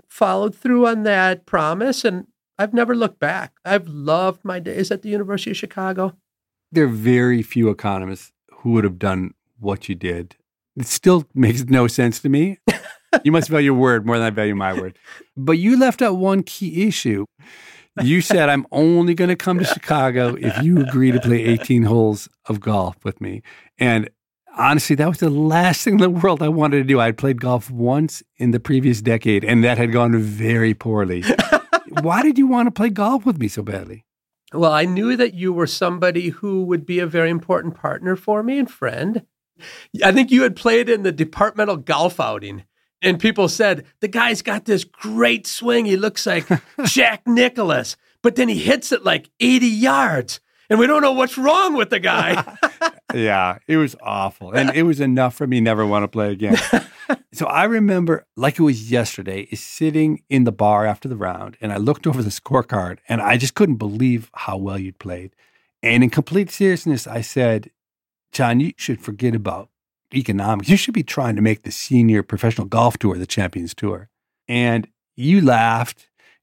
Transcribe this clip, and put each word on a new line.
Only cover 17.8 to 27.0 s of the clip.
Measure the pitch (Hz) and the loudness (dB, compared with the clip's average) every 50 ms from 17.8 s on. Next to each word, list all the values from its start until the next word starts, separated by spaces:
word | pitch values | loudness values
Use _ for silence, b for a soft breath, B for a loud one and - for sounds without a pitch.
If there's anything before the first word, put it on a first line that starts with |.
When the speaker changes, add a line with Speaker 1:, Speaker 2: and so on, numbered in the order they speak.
| B B B - - | B B B -2 0
Speaker 2:
You | 131 160 180 | 2 2 2
said, | 160 - 214 175 151 143 | 2 2 2 4 4 4
"I'm | 143 139 123 - | 2 0 -2 -2
only | - 139 156 165 175 170 175 175 170 | 0 2 4 4 4 4 4 2 2
gonna | 175 180 175 180 | 2 0 0 0
come | - - 185 180 | -2 -2 -2 0
to | 175 196 | 0 0
Chicago | - - - - - 151 147 131 131 123 123 123 120 123 - | -2 -2 -4 -2 -2 0 0 0 0 0 0 0 0 -2 -2
if | 120 117 107 110 | -4 -4 -2 0
you | 143 170 180 160 | 2 2 4 2
agree | 135 127 131 127 131 127 | 2 2 2 2 4 4
to | 123 123 | 2 2
play | - 120 120 117 113 | 2 2 2 2 2
eighteen | 117 117 113 - - 131 120 113 | 2 0 0 0 0 2 2 4
holes | 107 117 117 110 107 107 104 - - _ _ _ | 4 4 4 2 2 0 -4 -8 -14 _ _ _
of | - 110 101 | -8 -8 -6
golf | - 110 107 98 92 90 - _ - | -4 -2 -2 -2 -2 -4 -6 _ -8
with | 104 - - | -10 -8 -8
me." | 101 92 95 113 - B B B B B B B | -10 -12 -12 -12 -16 B B B B B B B
And | 131 123 117 110 107 - - _ _ _ _ _ _ _ - | 0 2 2 2 0 -4 -10 _ _ _ _ _ _ _ -4
honestly, | - 120 135 147 147 - - 151 | 0 2 2 2 2 2 0 0
that | 135 151 | 2 2
was | 175 165 | 0 0
the | - 165 160 | 0 0 0
last | 143 147 156 156 160 170 180 185 - - - | 0 2 2 2 2 4 4 2 2 0 0
thing | 240 196 | 2 4
in | 208 | 4
the | 180 185 | 4 4
world | 175 170 175 190 165 139 151 | 2 2 2 2 2 2 0
I | 151 | 0
wanted | 160 156 151 147 139 | 0 2 2 2 2
to | 143 131 | 2 2
do. | 135 135 | 4 4
I | 123 | 4